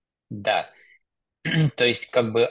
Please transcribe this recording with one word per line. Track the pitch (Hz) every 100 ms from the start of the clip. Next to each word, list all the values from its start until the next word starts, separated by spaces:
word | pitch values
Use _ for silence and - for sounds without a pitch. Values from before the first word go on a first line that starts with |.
| _ _ -
Да. | 104 104 92 - - - _ _ _ _ _
<clears throat> | - 160 151 -
То | 120
есть, | 117 -
как | 127 113
бы | 113 120